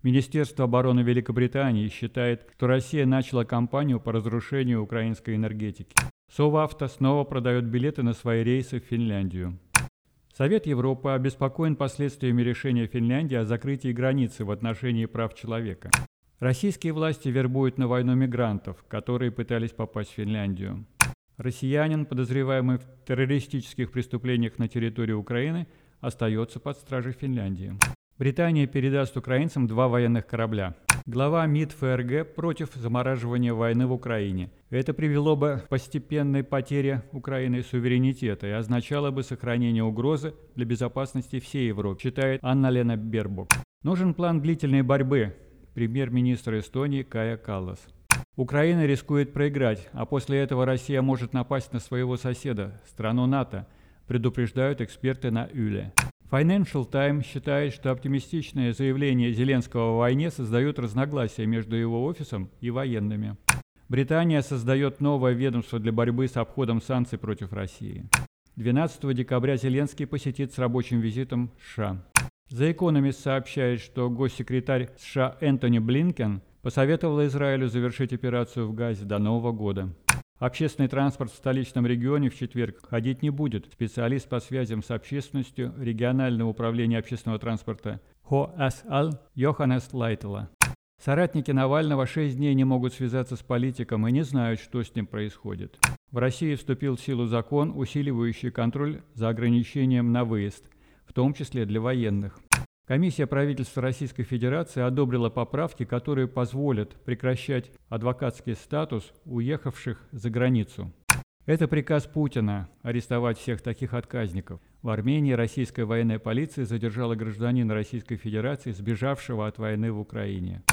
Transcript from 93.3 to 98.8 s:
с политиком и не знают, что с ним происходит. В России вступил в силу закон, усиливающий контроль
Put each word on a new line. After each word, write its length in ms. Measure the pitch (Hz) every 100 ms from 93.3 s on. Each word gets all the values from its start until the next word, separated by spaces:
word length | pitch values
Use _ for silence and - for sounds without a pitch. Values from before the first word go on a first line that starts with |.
с 80 | 120
политиком 640 | - 120 131 127 117 110 110
и 60 |
не 100 | 131
знают, 380 | 143 135 117 113
что 240 | - 123
с 100 | 110
ним 120 | - 101
происходит. 720 | 107 107 - 104 92 95 - - - _
В 60 | 120
России 360 | 127 127 160
вступил 400 | 143 - 127 143
в 60 | 123
силу 260 | - 123 117
закон, 460 | 117 113 143 156
усиливающий 800 | 147 127 147 143 120 117 113 123
контроль 480 | 120 117 139